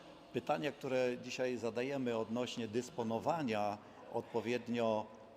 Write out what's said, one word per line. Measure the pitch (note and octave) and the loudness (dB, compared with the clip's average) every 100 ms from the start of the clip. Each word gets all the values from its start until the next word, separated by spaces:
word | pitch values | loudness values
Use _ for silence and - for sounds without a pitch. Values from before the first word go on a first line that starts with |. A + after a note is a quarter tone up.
| - - - | -16 -20 -6
pytania, | C3 - D#3 D3+ | -2 0 0 0
które | - C#3 B2+ B2 B2 | -2 0 4 4 2
dzisiaj | A#2+ - B2+ B2 | -4 0 0 0
zadajemy | A#2 A2 C3 C#3 B2 A2+ | 0 0 0 0 2 2
odnośnie | A2 A#2 B2 - A2 | 2 0 0 -2 -2
dysponowania | A#2 B2 - A2 A2+ G#2 E3 C3+ G#2+ G#2 G#2+ - - - | -2 -2 -2 0 2 2 2 2 2 2 -2 -8 -18 -6
odpowiednio, | A#2 A2 A#2 G#2+ A#2+ A2+ A#2+ A2+ G#2+ G#2+ - - | -4 -2 0 2 0 0 2 4 4 0 -10 -18